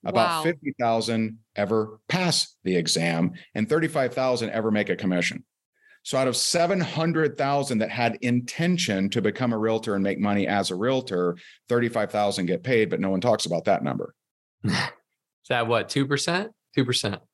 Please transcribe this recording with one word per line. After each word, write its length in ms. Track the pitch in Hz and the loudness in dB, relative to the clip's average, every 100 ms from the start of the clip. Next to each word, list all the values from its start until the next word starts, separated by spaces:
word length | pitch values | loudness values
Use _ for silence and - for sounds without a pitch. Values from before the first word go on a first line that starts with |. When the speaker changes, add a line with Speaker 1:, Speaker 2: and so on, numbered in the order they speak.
Speaker 1:
About 260 | - - 175 | -2 2 2
Speaker 2:
Wow. 140 | 165 | 2
Speaker 1:
fifty 300 | 156 165 147 - | -2 -2 -6 -2
thousand 600 | 117 113 110 113 110 110 _ - | 0 2 0 0 -2 -6 _ -4
ever 440 | 101 110 107 107 _ | 0 0 0 -8 _
pass 460 | 175 180 156 - _ | 0 0 0 -2 _
the 120 | 92 90 | 0 0
exam, 560 | 82 - 85 82 85 - - - | 0 0 0 0 -2 -4 -12 -6
and 120 | 107 | 0
thirty-five 460 | 151 160 156 127 | 0 0 -2 -2
thousand 360 | 127 131 123 110 | 0 0 0 -2
ever 200 | 113 110 | -2 0
make 180 | 107 101 | 0 0
a 60 | 87 | -2
commission. 500 | 98 90 87 - - _ _ _ _ - | 0 0 0 -4 -14 _ _ _ _ -20
So 160 | - 135 | -4 0
out 80 | 131 | 0
of 80 | 120 | 0
seven 440 | - 170 170 190 | 0 2 2 2
hundred 560 | 170 - 165 160 156 - | -2 0 0 2 0 0
thousand 400 | 139 143 135 117 | 0 0 0 0
that 100 | 110 | -2
had 300 | 123 120 113 | 0 0 0
intention 880 | 123 123 123 - 165 180 175 98 98 | 0 0 -2 -2 0 2 2 0 2
to 120 | 117 | 2
become 280 | 104 104 127 | 0 0 -2
a 60 | 113 | 0
realtor 380 | 110 113 113 101 | 0 0 -2 0
and 80 | |
make 160 | 98 95 | 0 0
money 260 | 104 101 98 | 2 2 2
as 240 | 101 95 | 0 0
a 60 | 90 | -2
realtor, 600 | 113 131 127 92 90 87 - - _ | 0 0 -2 0 0 -2 -10 -20 _
thirty-five 420 | 120 120 113 104 | 0 0 0 -2
thousand 340 | 107 104 98 90 | 0 0 0 -2
get 160 | 87 | -2
paid, 300 | - 120 107 | 2 2 2
but 80 | 87 | 0
no 100 | 95 | 0
one 120 | 95 | 0
talks 260 | 120 110 - | 2 2 0
about 180 | - 95 | -2 2
that 180 | 95 | 0
number. 300 | 69 58 - _ _ _ | 0 -4 -8 _ _ _
Speaker 3:
<laughs> 260 | _ _ | _ _
Is 60 | - - - - _ _ _ _ - | -4 -2 -4 -8 _ _ _ _ -4
that 180 | 123 113 | -2 2
what, 220 | 117 98 | 0 0
two 160 | 139 139 | -2 0
percent? 460 | 139 - 175 220 _ _ - | 0 0 -2 -4 _ _ -2
Two 100 | 123 | 0
percent. 340 | 123 110 98 _ | 0 -2 -6 _